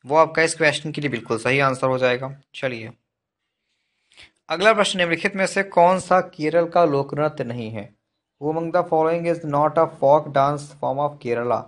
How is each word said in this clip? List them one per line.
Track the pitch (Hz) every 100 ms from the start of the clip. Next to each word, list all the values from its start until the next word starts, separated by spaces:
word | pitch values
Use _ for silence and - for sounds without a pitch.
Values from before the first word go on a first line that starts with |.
| 127
वो | 156
आपका | 156 156
इस | 160
क्वेश्चन | - 156 143 156
के | 147
लिए | 147
बिल्कुल | 120 - 113
सही | 123 135
आंसर | 139 127 131
हो | 131
जाएगा। | 127 123 131 139 _
चलिए, | - 135 117 110 - _ _ _ _ _ _ _ _ _ _ _ _ - _ _
अगला | 165 208
प्रश्न, | 214 190 190
निम्नलिखित | 175 165 202 196
में | 185
से | 196
कौन | 196 - 175 185
सा | - 185
केरल | 180 - 151 170 170
का | 175
लोक | 165 139 139
नृत्य | 147 151 147
नहीं | 120 120 110
है? | 110 104 _ _ _ _ _
Who | 147
among | 160 165
the | 180 175
following | 160 160 170 170
is | 165 156
not | 143 151
a | 151 160 -
folk | 139 151
dance | 147 139 139 147
form | 143 - 131 135
of | 147 143
Kerala? | 123 117 120 110